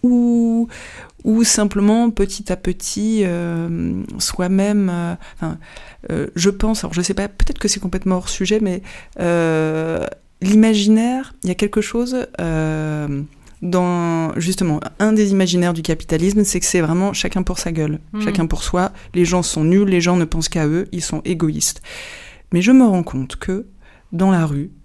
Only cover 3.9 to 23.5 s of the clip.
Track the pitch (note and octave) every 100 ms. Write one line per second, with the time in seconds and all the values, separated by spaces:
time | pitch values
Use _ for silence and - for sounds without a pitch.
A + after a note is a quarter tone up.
3.9 | F3+ - - - - F3+ F#3+ G3+ G#3 F#3+
4.9 | F3 E3+ F3 - - D#3+ D#3+ - - -
5.9 | - - D#3+ - E3+ F3+ G3 G#3+ A3 D#3+
6.9 | D#3+ F3+ F#3+ G3+ - - C#4 G#3 G3 F#3+
7.9 | F#3 F#3+ F#3 F3+ - F#3 G#3+ G#3 F3+ F#3+
8.9 | - - - F3 E3+ E3 D#3+ D#3+ D#3 D#3+
9.9 | E3 - - _ _ F#3+ G#3+ A3 G#3+ G3+
10.9 | A3 A#3 B3+ C4+ - F#3 F3+ G#3 G#3+ G#3
11.9 | A#3 B3 B3+ - - E3+ D#3+ D#3 D#3 D#3
12.9 | D3+ D3 C#3 C#3+ - - - F3 F#3 F3+
13.9 | F3 E3+ E3 E3 - E3+ F#3 F3 D3+ -
14.9 | - G#3+ A3 G#3 G3 F3+ F3 F3 E3 D#3
15.9 | D#3 - D#3+ F3+ G#3 G3+ F3+ - F#3 D#3
16.9 | E3+ G3 F#3 F3+ F#3+ F#3 F3+ F3 D#3+ D3+
17.9 | D#3 - G#3+ G#3+ G3 D#3+ - - F3+ F#3
18.9 | - - F3 E3+ F3+ E3+ - D#3 F#3+ G3+
19.9 | F#3 E3+ F3+ D#3+ E3 D#3 F3 D3+ E3 -
20.9 | F3 - D#3 - E3+ D#3+ D3+ - - -
21.9 | - - - - - - E3+ F#3+ C4 A#3+
22.9 | F#3 E3 C3 C3 - -